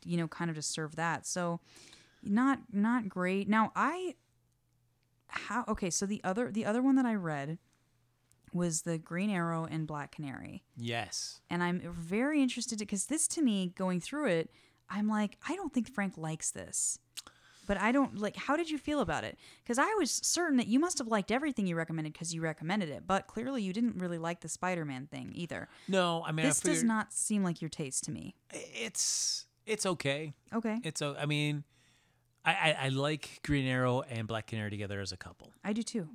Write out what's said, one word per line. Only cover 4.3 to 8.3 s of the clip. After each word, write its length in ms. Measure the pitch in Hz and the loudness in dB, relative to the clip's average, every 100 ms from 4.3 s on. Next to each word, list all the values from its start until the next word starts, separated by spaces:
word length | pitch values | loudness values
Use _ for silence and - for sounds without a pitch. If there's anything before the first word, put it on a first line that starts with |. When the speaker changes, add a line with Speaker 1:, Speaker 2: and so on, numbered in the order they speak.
| _ _ _ _ _ _ _ _ _ - | _ _ _ _ _ _ _ _ _ -12
Speaker 1:
how, 360 | - - 214 233 | -8 -4 -2 0
okay, 220 | 214 185 | 0 0
so 160 | - 196 | 0 0
the 140 | 208 | -2
other, 280 | - 190 165 | -2 0 0
the 120 | 202 | 0
other 180 | 214 226 | 0 2
one 120 | 262 269 | 6 6
that 100 | 247 | 6
I 80 | |
read 440 | 214 170 147 143 170 _ _ _ _ _ _ _ | 2 0 -2 -4 -6 _ _ _ _ _ _ _